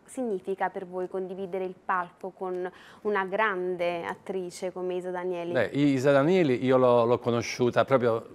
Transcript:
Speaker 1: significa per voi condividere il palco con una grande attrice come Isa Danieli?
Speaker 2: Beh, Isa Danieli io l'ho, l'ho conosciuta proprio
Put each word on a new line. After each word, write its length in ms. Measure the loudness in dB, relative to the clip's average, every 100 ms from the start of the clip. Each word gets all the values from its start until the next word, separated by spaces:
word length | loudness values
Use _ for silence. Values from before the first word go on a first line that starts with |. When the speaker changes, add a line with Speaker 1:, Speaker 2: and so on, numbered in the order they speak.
Speaker 1:
significa 640 | -14 -8 -4 -4 -6 -4 -4
per 180 | -6 -8
voi 220 | -8 -6
condividere 560 | -6 -8 -8 -8 -6
il 100 | -6 -8
palco 460 | -4 -4 -4 -10 -14
con 400 | -8 -6 -6 -6 -10 -20 -8
una 240 | -2 -2
grande 800 | -2 0 0 0 -4 -2 -2 -2 -6
attrice 640 | -8 -8 -8 -8 -8 -8
come 240 | -6 -6
Isa 160 | -4 -6
Danieli? 400 | -6 -4 -4 -2
Speaker 2:
Beh, 200 | 0 0
Isa 400 | 2 2 4 4
Danieli 520 | 4 4 4 4 2
io 120 | 4 6
l'ho, 280 | 6 6
l'ho 140 | 4 2
conosciuta 680 | 0 -2 -2 0 2 2
proprio 440 | 4 2 2 0 -4